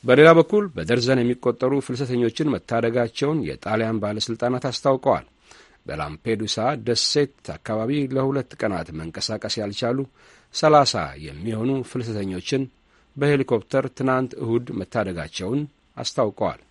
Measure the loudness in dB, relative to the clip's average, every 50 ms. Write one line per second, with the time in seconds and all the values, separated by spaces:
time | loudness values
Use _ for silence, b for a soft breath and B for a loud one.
0 | 4 6 8 10 10 10 10 8 6 6 2 0 0 0 -6 -8 0 0 0 2
1 | 4 2 2 2 2 0 0 0 0 -2 0 0 0 0 0 0 -2 -4 -6 -6
2 | -4 -2 0 0 0 0 0 0 -2 0 0 -2 _ -2 -2 0 0 0 0 0
3 | -2 -2 -2 -2 -2 0 0 -2 -2 -4 -6 -8 -4 -2 0 0 0 0 -2 -2
4 | -2 -4 -4 -4 -4 -6 -4 -2 -2 -2 -2 -2 -4 -4 -6 0 0 0 0 2
5 | 2 0 0 0 -2 _ _ b b b b b b b b b b -10 -6 -6
6 | -6 -8 -8 -8 _ -4 -2 -2 -2 -6 -4 -2 -2 -2 -2 -4 -4 -2 -2 0
7 | 0 0 2 0 0 0 _ _ _ -14 -14 -12 _ -6 -4 -4 -2 -2 -2 -2
8 | -2 -2 0 0 0 0 0 -2 -4 _ -6 -4 -2 -2 -2 -4 -6 -8 -10 -10
9 | -10 -10 -8 -8 -6 -6 -6 -6 -6 -6 -4 -4 -4 -6 -6 -4 -2 -2 -2 -2
10 | -4 -8 b b b b b b b b -4 2 4 6 8 8 6 6 2 -2
11 | -4 -4 -8 -14 -14 -14 -12 -8 -6 -6 -4 -2 -2 -2 -2 -2 -4 -6 -8 -8
12 | -6 -4 -6 -4 -4 -4 -6 -6 -4 -2 -2 -2 -2 -4 _ _ b b b b
13 | b b _ -2 0 2 2 2 2 0 0 -2 0 _ -2 -2 -2 -2 _ -2
14 | 0 2 2 2 0 -2 -6 -8 -2 0 0 0 0 -2 -6 -8 -8 _ -2 -2
15 | -2 -2 -4 -6 -8 -10 -8 -8 -6 -4 -2 -4 -4 -6 _ _ _ _ _ -10
16 | -10 -6 -2 0 -2 -2 -2 -2 -4 -4 -4 -6 _ _